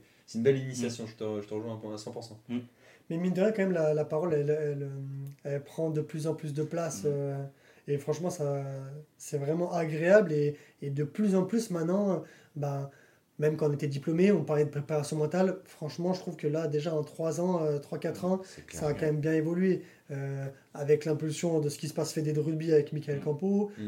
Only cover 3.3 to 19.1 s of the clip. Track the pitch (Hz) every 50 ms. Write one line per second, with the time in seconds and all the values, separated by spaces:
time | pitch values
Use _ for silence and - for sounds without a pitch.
3.3 | 175 185 196 220 - 196 190 190 180 165 156 151 151 151 151 - 156 156 175 175
4.3 | 156 147 143 147 151 156 151 147 143 139 143 139 139 135 135 135 135 139 139 139
5.3 | - - - 143 143 139 143 - - - 160 160 147 156 151 - - 156 147 160
6.3 | 156 156 - 151 139 151 151 160 165 170 170 156 143 - 147 147 143 143 143 139
7.3 | 139 139 139 139 - _ _ - - - _ 143 143 139 - 156 147 143 175 175
8.3 | 175 - 147 143 139 139 139 139 135 135 135 135 143 151 - - _ _ - -
9.3 | 151 143 139 147 160 170 175 175 180 170 165 151 156 156 165 175 196 214 202 160
10.3 | 151 147 147 147 147 - - - _ _ 147 139 139 143 151 147 - - 214 202
11.3 | 185 185 185 185 233 233 - - 175 165 160 165 185 202 202 196 175 156 - -
12.3 | - - - - _ 143 139 143 139 139 139 139 - - - - _ _ _ _
13.3 | _ - 147 156 156 151 156 147 147 143 156 139 139 139 - 170 160 170 190 208
14.3 | 202 156 135 143 151 147 147 135 - 143 143 - 156 151 143 - 156 151 151 147
15.3 | - 185 190 190 185 - - - - - 156 147 - - 170 180 180 180 - 180
16.3 | 156 - - 147 147 160 165 151 147 151 147 170 160 151 143 - - - 160 165
17.3 | 156 170 175 185 185 170 156 151 147 143 139 - - - - 165 - - 180 180
18.3 | 190 190 190 - - - - - - - 156 147 147 - 160 151